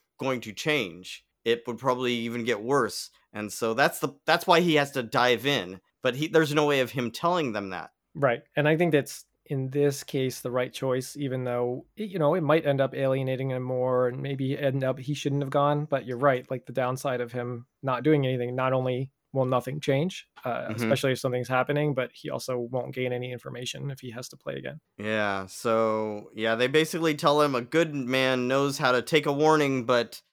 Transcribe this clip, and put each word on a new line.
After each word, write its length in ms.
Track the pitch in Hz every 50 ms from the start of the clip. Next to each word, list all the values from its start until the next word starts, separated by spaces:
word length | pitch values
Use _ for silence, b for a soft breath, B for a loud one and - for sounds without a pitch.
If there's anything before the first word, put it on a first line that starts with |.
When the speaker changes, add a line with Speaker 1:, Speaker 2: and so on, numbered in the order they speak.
| _ _ _ -
Speaker 1:
going 220 | 127 135 131 120
to 100 | 107 110
change. 720 | 101 - - 156 151 139 107 87 82 90 90 - - - _ _ _ _ -
It 180 | 113 117 117 -
would 120 | 123 117 113
probably 340 | 131 135 127 123 127 123
even 320 | 120 117 117 117 117 120 113
get 180 | 123 113 101
worse. 480 | 107 123 143 139 113 98 - - - - b b b b
And 200 | b 107 107 101
so 220 | - - 120 113 113
that's 240 | 127 147 170 165 -
the, 120 | 156 139 - _ -
that's 200 | - 165 170 -
why 140 | 190 170 165
he 160 | 175 170 151
has 160 | 147 143 139
to 100 | - 135
dive 420 | 117 107 - 127 123 127 123 110 120
in. 340 | 139 143 113 87 92 95 92 _ _ _ _
But 120 | - 127 123
he, 140 | 139 156 160
there's 260 | - 160 160 139 147
no 120 | 156 147
way 140 | 147 143 135
of 120 | 127 113
him 180 | - 139 123 113
telling 420 | - - - 170 180 175 151 123
them 180 | 104 104 101 95
that. 200 | 92 85 78 - _ _ _ _ -
Speaker 2:
Right. 280 | 156 139 127 120 120 - _ -
And 140 | 151 143 151
I 80 | 160
think 160 | 156 180 170
that's, 320 | 151 143 131 - - - - _ _ _ _
in 240 | - 147 135 131 131
this 340 | 139 147 143 143 139 139 -
case, 360 | - - 135 131 127 - -
the 100 | - 123
right 220 | 123 127 127 131
choice, 440 | - - 143 131 127 131 127 - -
even 260 | 143 143 131 131 127 127
though, 420 | 123 123 120 123 123 127 143 - _ _
it, 140 | - 220 196
you 80 | 185 180
know, 160 | 151 143 175
it 80 | 185
might 240 | 156 139 156 165 156
end 140 | 143 139 135
up 140 | 135 131 -
alienating 560 | 135 135 131 135 135 131 131 131 123 135 135
him 120 | 127 127
more 440 | 127 127 127 127 127 127 127 123 127 123
and 120 | 123 139
maybe 340 | 135 139 139 131 131 131 143
end 280 | - 147 135 131 135 131
up, 140 | 131 135 -
he 160 | 120 143 143
shouldn't 280 | - - 143 139 143
have 80 | 139 135
gone. 360 | 139 143 143 147 147 147 151
But 200 | - 143 131 -
you're 120 | 123 123 117
right. 300 | 143 139 131 127 - -
Like, 160 | 135 120 -
the 60 | -
downside 480 | 123 135 123 123 131 131 - 139 127 120
of 120 | 123 117
him 340 | 123 123 120 123 123 117 123 _ _ _
not 220 | - 135 127 120 123
doing 200 | 156 156 143 135
anything, 280 | 127 131 123 120 123 123
not 180 | 127 131 131 131
only 360 | 131 127 131 127 127 135 - _ _ _ _
will 120 | - 135 131
nothing 360 | 127 131 123 - 127 147 147
change, 460 | - 147 135 139 165 190 - - - _ - - -
uh, 60 | 123 117 - - 104
Speaker 1:
Mm-hmm. 40 | 110
Speaker 2:
especially 360 | 110 - 110 139 131 - 135
if 60 | 127 -
something's 300 | - 131 123 123 120 120
happening, 460 | 131 127 127 - 147 147 151 151 135
but 160 | 131 123 -
he 180 | - - - 151
also 280 | 135 - - - 127 120
won't 360 | 120 120 131 123 123 131 123
gain 180 | 127 127 123
any 180 | 123 123 123 127
information 580 | 123 117 - 135 123 120 127 117 - 135 135 139
if 100 | 135 131
he 100 | 131 123
has 160 | 110 120 127 -
to 60 | 139
play 180 | - - - -
again. 260 | - - - - 156 _ _ _ -
Speaker 1:
Yeah, 480 | 104 107 110 107 104 101 98 95 92
so, 840 | 92 - - - 117 113 113 113 110 110 110 110 107 104 104 - - -
yeah, 200 | 107 110 110 113
they 120 | 117 123
basically 480 | 131 143 156 160 160 - 160 165 160 151
tell 260 | 143 170 147 147 151
him 120 | 147 143 131
a 60 | 120
good 340 | 120 - - 160 170 156 147
man 540 | 139 123 120 131 131 131 131 131 127 123 123
knows 300 | 135 139 139 143 135 147
how 140 | 151 127
to 100 | 123 120
take 240 | 120 - 165 151 147
a 60 | 151
warning, 520 | 139 143 151 156 156 151 147 139 135 127 113
but, 380 | 123 127 120 117 - - - _ _